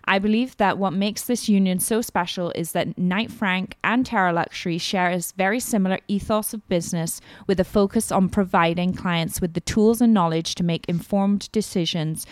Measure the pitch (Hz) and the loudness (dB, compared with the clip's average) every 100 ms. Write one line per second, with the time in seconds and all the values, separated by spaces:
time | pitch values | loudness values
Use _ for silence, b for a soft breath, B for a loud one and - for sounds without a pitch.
0 | - 196 208 214 254 - 196 180 190 190 | 0 2 2 0 0 0 0 0 -2 -2
1 | 208 214 - 240 - 202 190 185 - 226 | -4 -4 -4 -2 2 2 4 0 0 -2
2 | 240 190 175 - 175 - 165 185 165 - | -2 -4 -4 -4 -4 -4 -4 -4 -4 -2
3 | 180 185 233 - 202 185 185 - 185 226 | -2 -2 -4 -4 -2 -2 -4 -4 0 0
4 | 254 226 185 170 - - 180 165 - 196 | 0 0 2 2 -2 -6 -6 -4 -2 0
5 | 180 180 170 - 190 240 - 220 190 190 | 0 -2 -4 -2 0 0 0 0 0 -2
6 | - 202 - 220 208 220 - 180 165 175 | -2 -4 0 -2 -2 -8 -2 -2 -2 -4
7 | 165 - B B B 185 185 214 196 226 | -4 -6 B B B 0 2 2 2 2
8 | - 190 185 - 185 190 170 170 180 185 | 0 2 2 2 2 4 2 2 0 -2
9 | 185 170 165 - 180 170 - - 214 226 | -2 0 -2 -2 -4 -4 -2 4 4 6
10 | 240 220 170 160 165 - 175 165 - 170 | 4 4 4 0 -2 -2 0 -2 -2 -4
11 | - 202 196 202 - 214 202 196 165 180 | -2 0 0 0 -2 -4 -2 -2 -2 -2
12 | 156 156 - | -4 -6 -10